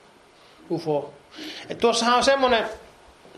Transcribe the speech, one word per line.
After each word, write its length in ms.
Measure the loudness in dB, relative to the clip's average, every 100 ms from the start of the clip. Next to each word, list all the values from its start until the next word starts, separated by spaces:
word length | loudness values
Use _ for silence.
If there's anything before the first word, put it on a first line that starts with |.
| -20 _ _ _ -20 -18 -8
ufo. 420 | -6 -4 -4 -6 -14 -20 -18 -16 -14 -12
Et 80 | 0
tuossahan 380 | 0 2 2 4
on 80 |
semmonen 420 | 4 4 4 2 0 -8 -18 -20 -20 -20 -20